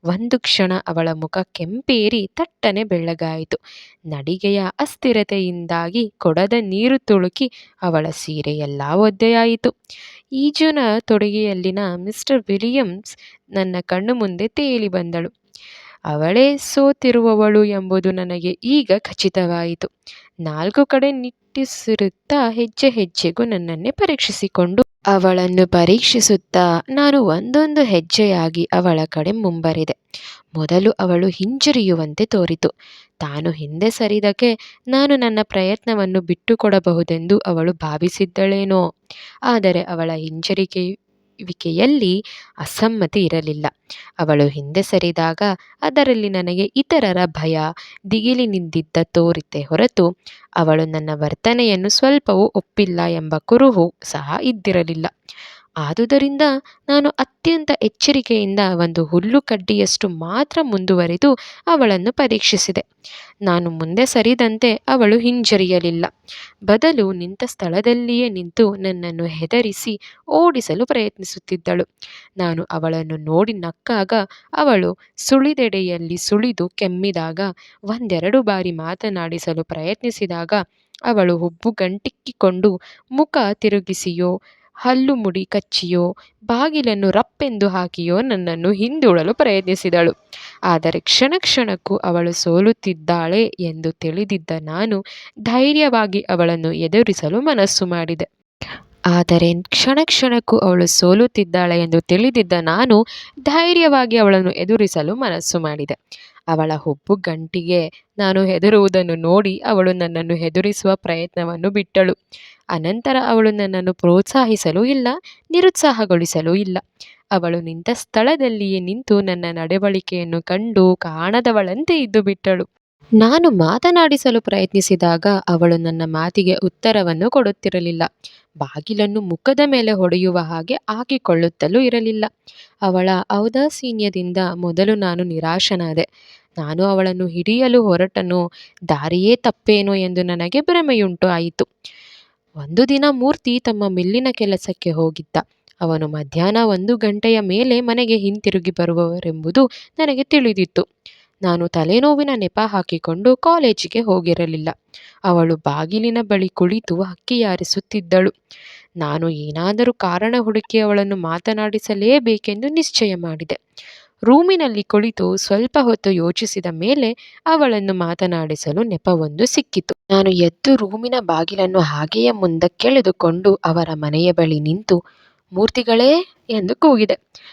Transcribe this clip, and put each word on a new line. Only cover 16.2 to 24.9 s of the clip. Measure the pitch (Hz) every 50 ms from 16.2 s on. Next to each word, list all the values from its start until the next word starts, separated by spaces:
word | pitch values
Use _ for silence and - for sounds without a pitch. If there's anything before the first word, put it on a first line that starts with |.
| 156 165 196 240 262 285 285
ಸೋತಿರುವವಳು | 277 - - - 277 277 277 285 - - 247 240 240 226 226 220 214 214 214 208 214 214
ಎಂಬುದು | 208 202 190 190 185 190 190 180 190
ನನಗೆ | 185 185 180 180 180 175 170 180 - - -
ಈಗ | 240 285 294 240 - 190 220
ಖಚಿತವಾಯಿತು. | - - - - - 185 - 190 180 170 170 170 170 170 170 - - - _ _ _ - - - _ _ _ -
ನಾಲ್ಕು | 165 156 151 156 170 202 - 294 277
ಕಡೆ | - 285 262 269 285
ನಿಟ್ಟಿಸಿರುತ್ತಾ | 277 254 247 247 - _ _ _ - 269 269 - - - - 220 220 - 202 190 - _ _ - 294 285 247 226
ಹೆಜ್ಜೆ | 220 233 233 220 - - 277 269
ಹೆಜ್ಜೆಗೂ | 233 226 190 170 - - - 165 170 - 233
ನನ್ನನ್ನೇ | 233 214 180 170 170 165 156 185 254
ಪರೀಕ್ಷಿಸಿಕೊಂಡು, | - - 403 381 294 - - - 196 - 202 196 - - 175 175 190 240 - _